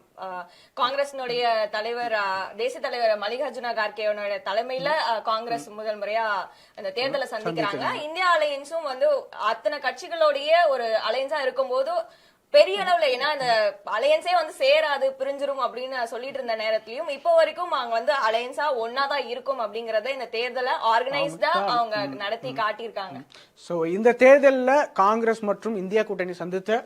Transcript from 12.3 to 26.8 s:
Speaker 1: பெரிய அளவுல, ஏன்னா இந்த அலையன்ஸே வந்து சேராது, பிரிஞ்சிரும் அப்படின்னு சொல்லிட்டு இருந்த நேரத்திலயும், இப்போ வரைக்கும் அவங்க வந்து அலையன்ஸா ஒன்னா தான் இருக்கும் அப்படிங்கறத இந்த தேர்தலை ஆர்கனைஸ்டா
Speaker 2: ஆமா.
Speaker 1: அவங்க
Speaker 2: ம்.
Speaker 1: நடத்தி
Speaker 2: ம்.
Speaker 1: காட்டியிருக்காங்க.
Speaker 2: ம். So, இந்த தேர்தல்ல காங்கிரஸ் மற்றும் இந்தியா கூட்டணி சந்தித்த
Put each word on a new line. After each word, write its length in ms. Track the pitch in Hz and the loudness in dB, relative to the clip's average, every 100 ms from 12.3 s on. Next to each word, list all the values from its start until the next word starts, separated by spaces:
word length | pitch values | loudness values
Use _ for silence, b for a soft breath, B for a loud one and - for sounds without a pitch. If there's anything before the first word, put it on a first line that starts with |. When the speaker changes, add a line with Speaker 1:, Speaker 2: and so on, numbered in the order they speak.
| b _ | b _
Speaker 1:
பெரிய 340 | 294 330 403 | 6 6 4
அளவுல, 200 | 370 349 | 2 2
ஏன்னா 300 | 302 247 285 | 2 0 -2
இந்த 460 | 294 254 220 214 196 - | 0 0 2 2 -2 -4
அலையன்ஸே 480 | 208 262 311 330 | 0 2 2 2
வந்து 200 | 359 311 - | 0 0 0
சேராது, 640 | 269 302 311 277 262 269 | 4 4 4 0 -2 -2
பிரிஞ்சிரும் 380 | 262 277 277 269 | -6 -4 -4 -2
அப்படின்னு 440 | 240 220 262 262 | -4 -4 -8 -6
சொல்லிட்டு 400 | 233 240 262 262 | -6 -6 -8 -8
இருந்த 120 | 240 220 | -6 -4
நேரத்திலயும், 540 | 220 220 214 240 330 | -2 -2 -4 -8 -8
இப்போ 260 | 269 339 330 | -4 2 4
வரைக்கும் 360 | 311 311 349 | 4 0 -4
அவங்க 220 | 302 240 | -4 -2
வந்து 200 | 226 247 | -2 0
அலையன்ஸா 720 | 277 220 226 247 285 294 254 226 | 2 2 0 -2 -2 -2 0 -2
ஒன்னா 200 | 247 285 | -2 -2
தான் 180 | 285 233 | -2 -4
இருக்கும் 340 | 247 240 262 | -6 -6 -4
அப்படிங்கறத 480 | 214 214 233 220 226 | -6 -6 -2 -2 -2
இந்த 200 | 269 233 | -4 -6
தேர்தலை 420 | 226 247 240 254 311 | -4 -4 -2 -2 0
ஆர்கனைஸ்டா 640 | 226 226 254 285 277 - 294 | 2 2 2 -2 -2 -2 0
Speaker 2:
ஆமா. 120 | 359 302 | 0 0
Speaker 1:
அவங்க 320 | 240 226 214 | 0 0 -2
Speaker 2:
ம். 180 | 196 175 | -4 -6
Speaker 1:
நடத்தி 360 | 202 226 262 | -6 -6 -6
Speaker 2:
ம். 60 | 233 | -2
Speaker 1:
காட்டியிருக்காங்க. 540 | 220 214 233 202 190 | -2 -4 -8 -10 -10
Speaker 2:
ம். 140 | 127 - b b | -12 -18 b b
So, 320 | _ - 170 165 | _ -6 -2 -2
இந்த 300 | 185 226 233 | 2 4 8
தேர்தல்ல 720 | 254 277 269 262 254 285 285 | 10 10 8 6 4 4 4
காங்கிரஸ் 480 | - 196 226 226 226 | 4 4 4 2 0
மற்றும் 360 | 208 196 214 220 | -2 -2 -4 -4
இந்தியா 280 | 185 214 | 0 0
கூட்டணி 300 | 214 190 180 | 0 -2 -6
சந்தித்த 500 | 175 175 185 190 226 | -6 -6 -6 -2 -2